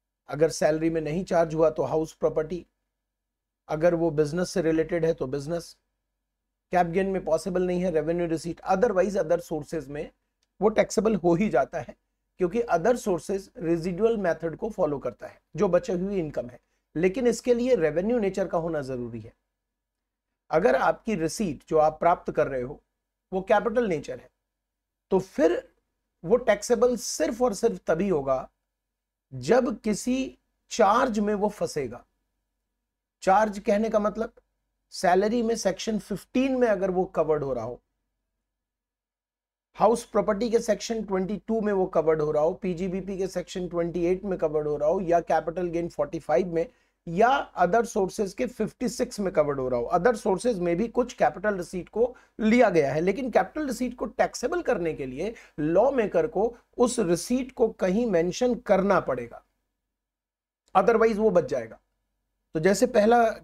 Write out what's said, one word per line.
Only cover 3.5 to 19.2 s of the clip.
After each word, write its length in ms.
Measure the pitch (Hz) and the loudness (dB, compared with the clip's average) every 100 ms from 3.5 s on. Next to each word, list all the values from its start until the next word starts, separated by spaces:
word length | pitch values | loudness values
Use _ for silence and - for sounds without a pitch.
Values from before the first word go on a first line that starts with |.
| _ - | _ -8
अगर 260 | 156 170 170 | 0 2 2
वो 140 | 165 | 2
बिजनेस 380 | 151 151 170 180 | 0 0 -2 -2
से 120 | 190 | -2
रिलेटेड 440 | 160 160 160 175 160 | 0 0 0 0 0
है 80 | |
तो 140 | 165 135 | 0 -4
बिजनेस। 440 | 143 139 170 - - _ _ _ _ _ _ _ _ _ | -6 -6 -8 -8 -18 _ _ _ _ _ _ _ _ _
कैप 140 | 180 175 | 0 2
गेन 200 | 175 190 | 0 0
में 160 | 185 160 | -2 0
पॉसिबल 380 | 156 196 185 | -2 0 -2
नहीं 200 | 180 180 | 0 0
है 80 | 185 | 0
रेवेन्यू 360 | 160 151 175 175 | 0 0 0 -2
रिसीट, 340 | 160 170 165 | -2 -6 -8
otherwise 560 | - 190 240 185 190 196 | -2 2 2 2 0 0
other 220 | 156 170 | 0 -2
sources 440 | - 156 143 165 135 | -2 -8 -6 -8 -8
में 240 | 143 170 _ _ _ _ - | -10 -12 _ _ _ _ -2
वो 80 | 208 | 0
टैक्सेबल 460 | 214 180 - 208 202 | 2 0 0 0 2
हो 200 | 170 170 | 2 2
ही 140 | 208 | 4
जाता 320 | 151 131 165 | 2 0 -4
है, 140 | 135 - _ _ _ - | -10 -14 _ _ _ -6
क्योंकि 220 | 180 214 - | -2 -2 0
other 240 | 170 175 240 | 2 2 0
sources 520 | 214 170 - 196 190 - | 0 -4 -4 -8 -8 -8
रेजिडुअल 600 | 165 170 170 170 226 233 | -2 -2 -2 0 0 0
मेथड 380 | 180 160 165 151 | -2 -2 -4 -6
को 140 | - | -8
फॉलो 300 | - 160 139 | -2 -2 -2
करता 280 | 123 - - | -6 -10 -14
है 140 | - _ 156 | -18 _ -2
जो 140 | 202 | 2
बची 240 | 175 175 | 2 0
हुई 260 | 180 190 196 | -2 -2 -4
इनकम 300 | 156 139 120 | -4 -6 -10
है। 100 | - _ _ _ 151 | -14 _ _ _ -2
लेकिन 320 | 185 220 247 | 0 2 0
इसके 260 | 226 254 | 0 0
लिए 220 | 240 247 240 | 0 2 2
रेवेन्यू 420 | 156 151 202 247 | 2 0 0 0
नेचर 280 | 196 190 180 | 0 -2 -2
का 100 | 175 | -2
होना 240 | 170 156 | -2 -4
जरूरी 360 | 131 131 120 | -6 -8 -8
है। 140 | 117 | -12